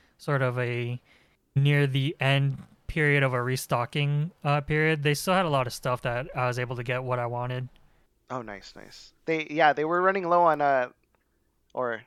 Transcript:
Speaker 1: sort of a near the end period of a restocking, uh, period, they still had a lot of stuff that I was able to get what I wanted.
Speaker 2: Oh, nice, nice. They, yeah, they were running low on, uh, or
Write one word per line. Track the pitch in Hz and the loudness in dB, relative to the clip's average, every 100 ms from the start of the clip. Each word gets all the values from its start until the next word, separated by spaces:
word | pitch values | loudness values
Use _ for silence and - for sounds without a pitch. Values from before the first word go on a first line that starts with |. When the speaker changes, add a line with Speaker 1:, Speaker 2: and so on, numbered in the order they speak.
| _ _ | _ _
Speaker 1:
sort | - 139 | -4 0
of | 127 123 | 0 0
a | 123 120 120 123 - _ _ _ _ | -2 -2 -4 -6 -12 _ _ _ _
near | 139 143 147 143 | 0 4 4 2
the | 135 135 - | 2 -2 0
end | 135 139 139 127 - _ - | 2 2 2 -2 -12 _ -8
period | 170 151 143 | -2 2 2
of | 135 | 2
a | 127 | 0
restocking, | 123 127 - 123 117 147 143 147 160 - | -2 -4 -2 -2 -2 -2 0 0 -2 -4
uh, | 151 147 | -2 -2
period, | 143 151 156 156 | 0 0 2 2
they | 147 | 0
still | 143 - | 0 0
had | 185 175 | 0 2
a | |
lot | 139 123 | 0 -2
of | |
stuff | - 135 123 | -4 -4 -2
that | 127 120 131 | -2 -4 -6
I | 131 127 | -4 -2
was | 123 | -2
able | 123 123 | -4 -6
to | |
get | 123 123 | -4 -4
what | 127 123 | -2 -4
I | 120 | -2
wanted. | 120 123 127 127 - _ _ _ _ _ | -4 -6 -6 -8 -14 _ _ _ _ _
Speaker 2:
Oh, | 127 | -10
nice, | 110 98 - | -10 -14 -16
nice. | - 101 - - _ - | -20 -20 -20 -20 _ -4
They, | 160 151 | -4 -2
yeah, | 147 151 | 4 4
they | 143 | 4
were | 156 175 | 0 2
running | 185 196 170 | 2 0 2
low | 175 | 4
on, | 170 147 | 6 4
uh, | 143 135 123 - _ _ _ _ _ _ _ | 4 2 0 -8 _ _ _ _ _ _ _
or | - 127 110 | -6 -6 -6